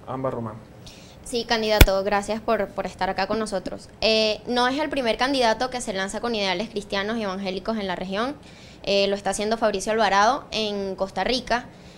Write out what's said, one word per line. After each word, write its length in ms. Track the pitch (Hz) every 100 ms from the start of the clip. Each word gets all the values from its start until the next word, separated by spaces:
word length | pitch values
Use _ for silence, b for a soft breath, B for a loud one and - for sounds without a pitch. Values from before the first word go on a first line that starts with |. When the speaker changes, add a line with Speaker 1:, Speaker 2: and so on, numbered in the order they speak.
| -
Speaker 1:
Ámbar 280 | 131 131
Román. 220 | 123 113 107 - - B B B B
Speaker 2:
Sí, 220 | - 233 226
candidato, 580 | 233 220 214 202 190
gracias 380 | 196 202 202 220
por, 260 | 214 220 196
por 180 | - 190
estar 240 | - 185
acá 180 | 190 196
con 120 | 214
nosotros. 480 | 214 190 - 202 - -
Eh, 400 | 214 220 220 208 -
no 220 | 247 247
es 100 | 277
el 120 | 311
primer 260 | 277 240 214
candidato 540 | 254 277 233 220 254
que 100 | 247
se 140 | 240
lanza 260 | 190 196 214
con 160 | 240 220
ideales 340 | 196 180 220
cristianos 480 | 214 202 196 202 233
y 60 |
evangélicos 540 | 208 185 196 190 190 220
en 100 | 190
la 80 | 175
región, 400 | 180 196 254 294 B B B B
eh, 240 | - 202 196
lo 80 | 196
está 140 | 190
haciendo 280 | 196 208 226
Fabricio 360 | 220 202 220
Alvarado 500 | 220 202 196 214 285 -
en 440 | 220 214 202 196 190
Costa 280 | 190 190
Rica. 420 | 190 247 - 233 254 B B